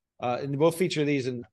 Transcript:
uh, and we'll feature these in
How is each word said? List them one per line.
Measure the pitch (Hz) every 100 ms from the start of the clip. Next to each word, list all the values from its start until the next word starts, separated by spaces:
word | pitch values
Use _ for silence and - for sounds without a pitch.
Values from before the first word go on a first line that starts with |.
| _ -
uh, | 123 123
and | 139 139
we'll | 165
feature | 160 180 156
these | 147 143 127
in | 120 -